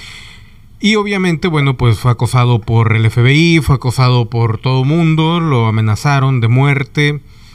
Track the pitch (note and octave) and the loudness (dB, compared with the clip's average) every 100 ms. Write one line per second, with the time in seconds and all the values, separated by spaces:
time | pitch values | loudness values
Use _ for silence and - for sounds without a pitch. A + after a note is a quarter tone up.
0 | - - - - - - - - G3+ G#3+ | -20 -20 -20 -20 -20 -20 -20 -4 0 0
1 | G3+ G3+ F#3 D#3+ F#3 D#3 C#3 B2+ B2 A2 | 0 -2 -2 -2 -2 -2 -2 0 0 2
2 | B2+ A#2 A2+ B2+ A#2+ A#2+ - A2+ A2+ A2 | 0 0 0 0 2 0 0 0 2 0
3 | A2 A#2+ A#2+ D3 E3+ E3 C#3 C3+ B2+ A#2 | 0 2 2 4 4 2 2 0 -2 0
4 | B2+ B2 A2+ A#2 A2+ A2 C3 C3 C3 E3 | 0 0 -2 -2 -2 -2 -2 -2 0 0
5 | E3 D#3 D#3+ E3+ E3 B2+ A2+ A2 A2 G#2 | 0 0 0 0 0 0 0 0 0 -2
6 | D3 C#3 C3+ B2+ A2+ B2 C#3+ C#3 C3 - | 0 0 0 0 2 2 2 0 -4 -2
7 | D3 D3 - - - | -2 -2 -10 -20 -20